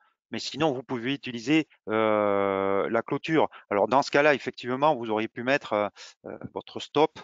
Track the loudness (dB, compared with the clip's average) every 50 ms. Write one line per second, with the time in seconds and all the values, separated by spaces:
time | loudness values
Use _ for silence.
0 | _ _ _ _ _ -12 -10 -10 -10 -8 -4 -2 -2 0 -2 -4 -6 -8 -8 -6
1 | -4 -6 -6 -6 -8 -10 -10 -8 -2 0 2 2 0 _ _ _ -8 -2 0 2
2 | 2 4 4 4 4 2 2 2 2 2 0 0 0 0 0 0 0 0 0 -2
3 | -2 -2 -6 -6 -2 0 2 2 2 2 -2 -10 -6 -2 0 2 2 4 4 2
4 | 2 2 2 4 4 4 4 2 0 -6 -8 -8 -6 -4 -2 2 2 2 2 0
5 | -2 -2 -2 -2 -2 -4 -6 -6 -2 0 0 -2 0 -2 0 0 0 -2 -4 -10
6 | -20 -20 -20 _ -16 -16 -14 -14 -14 -12 -12 -12 -12 -12 -14 -14 -10 -2 2 2
7 | 2 2 0 -8